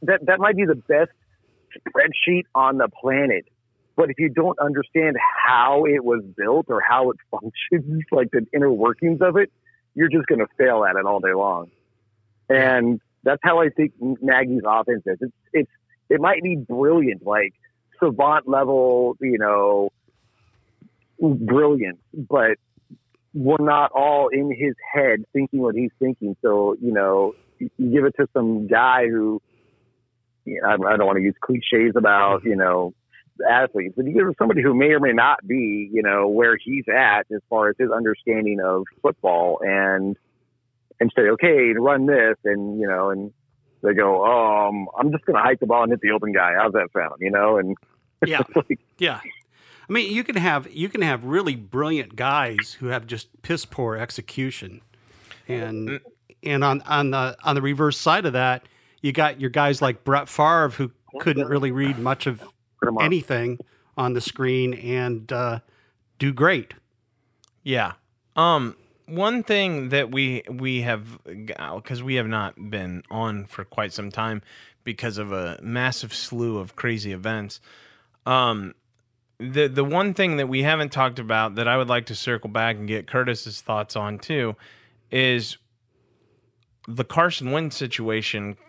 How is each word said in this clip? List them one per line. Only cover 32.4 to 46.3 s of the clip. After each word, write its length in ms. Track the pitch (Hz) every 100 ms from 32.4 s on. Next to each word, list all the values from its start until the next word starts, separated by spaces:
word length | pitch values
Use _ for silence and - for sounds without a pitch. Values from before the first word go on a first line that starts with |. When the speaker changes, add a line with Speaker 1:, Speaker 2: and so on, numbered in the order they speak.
Speaker 1:
you 120 | 113 98
know, 380 | 92 90 90 - _ - _ - -
athletes, 460 | 120 131 104 92 120
but 100 | 131
you 60 |
give 140 | 156 101
it 40 |
to 40 | -
somebody 240 | 113 180
who 120 | 131
may 180 | 123 143
or 80 | 151
may 120 | 139
not 340 | 117 127 143 101
be, 440 | 127 113 104 101
you 100 | 110
know, 260 | 104 101 101
where 280 | 104 117 113
he's 280 | 117 135 113
at 380 | 117 123 104 -
as 60 | 107 -
far 180 | 110 104
as 80 | 104
his 120 | 127
understanding 720 | 113 110 107 - 110 107 101
of 240 | 92 92 95 _
football, 580 | - - 95 87 87 82
and, 540 | 98 98 98 95 98 101 _ _ _ _ _ _ _ -
and 140 | 117
say, 80 | - 104
"Okay, 440 | 110 175 147 120 110
run 280 | 131 139 135
this," 300 | 139 113 107
and, 360 | 104 101 101 107
you 80 | 104
know, 220 | 92 98
and 200 | 98 104 _ _ _ _ _
they 100 | 104
go, 320 | 104 101 95
"Um, 640 | 104 123 110 104 104 101 95 -
I'm 140 | 143
just 140 | 151 -
gonna 160 | 123
hike 180 | 113 131
the 60 | 113
ball 160 | 117
and 100 | 117
hit 80 | 117
the 120 | 104
open 200 | 107 107